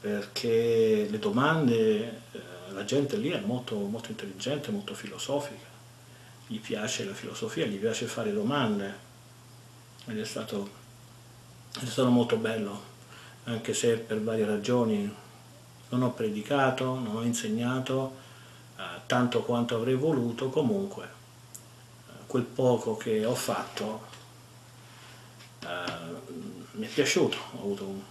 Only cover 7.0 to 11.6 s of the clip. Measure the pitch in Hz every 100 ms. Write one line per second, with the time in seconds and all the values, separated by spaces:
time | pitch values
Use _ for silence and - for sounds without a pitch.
7 | 104 104 101 - 110 170 139 101 110 113
8 | 113 - 107 104 104 143 120 104 98 -
9 | - - - - - - - - - -
10 | - 107 107 - 107 104 101 - - -
11 | - - - - - -